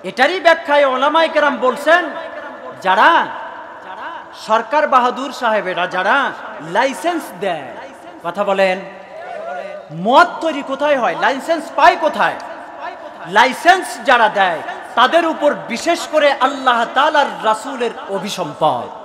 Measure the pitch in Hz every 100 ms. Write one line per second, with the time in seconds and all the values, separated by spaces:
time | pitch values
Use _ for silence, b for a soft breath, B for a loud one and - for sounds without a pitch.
0 | 285 277 277 370 330 330 - 294 277 254
1 | 285 320 320 302 294 247 254 240 302 339
2 | 320 - - - - - - - 185 196
3 | 285 330 175 - - - - - 185 190
4 | 285 320 - - - 233 233 294 285 254
5 | 247 220 277 - 240 214 185 170 175 180
6 | 190 269 247 - - - 156 185 269 247
7 | 330 339 - 185 190 160 127 - - -
8 | - - 165 165 196 196 190 185 175 -
9 | - - - - - - 196 - - 156
10 | 196 277 349 - 330 285 269 269 294 277
11 | 214 160 208 262 - 330 - - 320 349
12 | 311 208 165 139 - - - - 349 -
13 | - - 160 202 262 - 339 381 302 269
14 | 226 240 214 202 185 156 - - - -
15 | 269 330 330 311 294 208 160 226 330 339
16 | - 302 285 247 262 277 262 233 226 254
17 | 302 302 269 - 220 214 277 262 233 233
18 | - 196 196 190 160 143 156 123 101 -